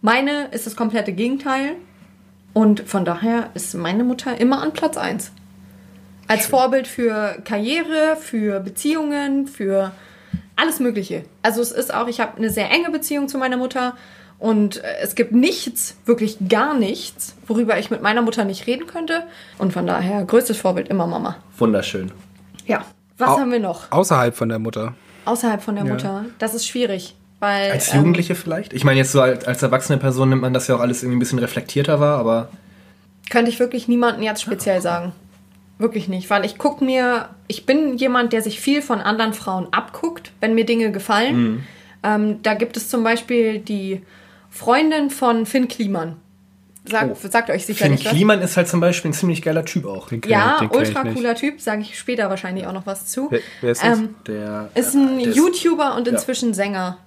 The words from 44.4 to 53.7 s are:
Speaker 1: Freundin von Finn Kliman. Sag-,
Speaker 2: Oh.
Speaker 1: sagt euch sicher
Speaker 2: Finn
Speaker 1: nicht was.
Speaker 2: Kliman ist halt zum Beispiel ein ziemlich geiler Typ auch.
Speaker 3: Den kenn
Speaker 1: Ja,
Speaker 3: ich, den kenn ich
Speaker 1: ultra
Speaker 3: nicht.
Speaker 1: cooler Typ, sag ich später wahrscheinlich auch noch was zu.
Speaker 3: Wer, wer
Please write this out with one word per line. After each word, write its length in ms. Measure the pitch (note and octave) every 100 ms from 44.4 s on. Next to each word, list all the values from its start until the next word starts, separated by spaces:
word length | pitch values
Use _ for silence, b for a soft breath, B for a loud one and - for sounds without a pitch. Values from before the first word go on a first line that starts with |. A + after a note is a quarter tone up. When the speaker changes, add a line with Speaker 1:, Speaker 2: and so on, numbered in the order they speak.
| B
Speaker 1:
Freundin 600 | - - B3+ D#4 D#4 C#4+
von 360 | C#4 B3+ A#3 A3
Finn 220 | C4+ B3
Kliman. 480 | - G#3 F#3+ E3 D#3+ _ _ _ _ _ - -
Sag-, 200 | A3 B3+
Speaker 2:
Oh. 160 | G3+ G3
Speaker 1:
sagt 220 | A#3 A#3
euch 160 | F#3+ -
sicher 200 | G#3 G3
Speaker 2:
Finn 80 |
Speaker 1:
nicht 120 | C#3 -
was. 80 |
Speaker 2:
Kliman 260 | D3 G#3 G#3
ist 140 | F3 -
halt 140 | E3+
zum 100 | F3
Beispiel 300 | F3 F3 D#3+
ein 40 |
ziemlich 280 | D3+ F#3 E3
geiler 240 | E3 D#3 D#3+
Typ 200 | - G2+
auch. 220 | F#2+ -
Speaker 3:
Den 140 | A#2
kenn 100 | G#3
Speaker 1:
Ja, 220 | A3 A3
Speaker 3:
ich, 60 | D4+
den 80 | -
kenn 120 | B3
ich 60 | -
Speaker 1:
ultra 140 | A#3+
Speaker 3:
nicht. 120 | C4+ C4
Speaker 1:
cooler 180 | A#3+ A#3
Typ, 240 | C#4 D4
sag 220 | - G#3+
ich 160 | G#3+ -
später 300 | - A#3+ G3+
wahrscheinlich 380 | F#3+ F#3 F#3 F3+
auch 60 |
noch 120 | F#3+ F#3
was 220 | G3 -
zu. 200 | - C#4
Speaker 3:
Wer, 80 | A#2 B B
wer 120 | A#2+